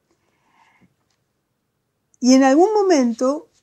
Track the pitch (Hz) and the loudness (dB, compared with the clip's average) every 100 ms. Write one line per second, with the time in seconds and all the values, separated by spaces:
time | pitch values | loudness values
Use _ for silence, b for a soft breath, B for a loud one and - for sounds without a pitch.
0 | _ _ _ _ _ _ _ _ _ _ | _ _ _ _ _ _ _ _ _ _
1 | _ _ _ _ _ _ _ _ _ _ | _ _ _ _ _ _ _ _ _ _
2 | _ _ 240 262 269 285 392 427 381 311 | _ _ 0 2 2 2 0 0 0 0
3 | 240 226 254 294 - _ | -2 -4 -6 -6 -12 _